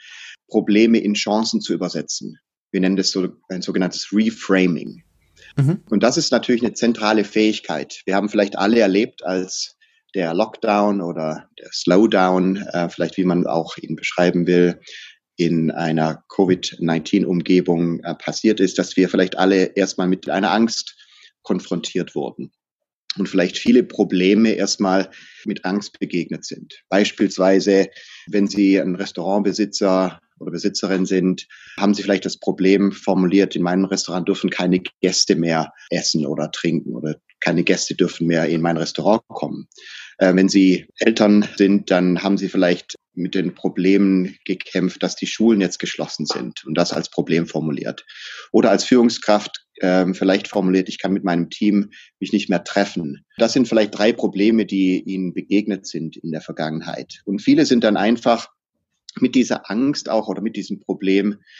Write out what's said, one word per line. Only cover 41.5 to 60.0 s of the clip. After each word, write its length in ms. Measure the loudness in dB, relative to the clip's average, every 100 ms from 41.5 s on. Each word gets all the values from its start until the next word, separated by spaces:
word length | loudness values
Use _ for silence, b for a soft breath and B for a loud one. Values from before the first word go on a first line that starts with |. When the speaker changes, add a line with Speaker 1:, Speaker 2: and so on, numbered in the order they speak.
| 2
Speaker 1:
sind, 340 | 4 2 2
dann 320 | 2 2 0
haben 140 | 0 -2
Sie 120 | -2
vielleicht 460 | 0 2 0 -4 -20 _
mit 200 | -8 -6
den 220 | -2 -4 -4
Problemen 800 | -6 0 4 4 4 2 0 -6
gekämpft, 580 | -8 -8 -6 -2 -2 -2
dass 120 | -6 -4
die 120 | -6
Schulen 340 | 0 2 4
jetzt 180 | 2 -2
geschlossen 460 | -8 -8 -8 -8 -6
sind 400 | -6 -8 -12 -6
und 120 | -2
das 140 | -2
als 180 | -2 -6
Problem 380 | -4 -2 -2 -2
formuliert. 580 | -4 -4 -4 -6 -10 -14 B B B B
Oder 200 | 2 4
als 120 | 2
Führungskraft, 800 | 4 4 4 2 0 0 0 -14 _ -4
ähm, 360 | 0 2 2 0
vielleicht 340 | 0 0 -2
formuliert, 400 | -2 2 2 0
ich 100 | -4
kann 140 | -4
mit 100 | -2
meinem 260 | 0 -2 -2
Team 420 | -2 2 2 0 B B -12
mich 140 | -2
nicht 160 | -2 0
mehr 160 | -2 -2
treffen. 580 | -2 -2 -4 -8 -10 _ -2
Das 160 | 0
sind 160 | 2 2
vielleicht 280 | 2 0 0
drei 140 | 0
Probleme, 540 | 0 -2 0 2 2 0
die 360 | 0 0 0
Ihnen 320 | -2 -6 -6
begegnet 540 | -6 -2 0 0 -4 -8
sind 300 | -10 -10 -10
in 140 | -10
der 100 | -10
Vergangenheit. 800 | -10 -8 -6 -6 -8 -12 -12 -14
Und 180 | -8 -4
viele 240 | 2 4 4
sind 200 | 4 4
dann 100 | 2
einfach 540 | 2 2 2 0 -2 _ _ _ _ _ -18 -4
mit 180 | 0 2
dieser 340 | 0 -2 -4
Angst 380 | -2 -2 -2